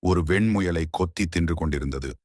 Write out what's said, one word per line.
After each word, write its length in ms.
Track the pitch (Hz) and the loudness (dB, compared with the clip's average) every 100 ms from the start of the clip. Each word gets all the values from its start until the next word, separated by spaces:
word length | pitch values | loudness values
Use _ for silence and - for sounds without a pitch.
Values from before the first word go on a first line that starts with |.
ஒரு 180 | 90 90 80 | 2 2 4
வெண்முயலை 540 | 95 110 101 92 82 80 - | 2 2 2 0 0 -2 -2
கொத்தி 280 | 90 - 92 87 | -2 0 -2 0
தின்று 200 | 82 80 | 0 0
கொண்டிருந்தது. 520 | 80 71 69 67 67 62 | -2 -2 -4 -4 -8 -10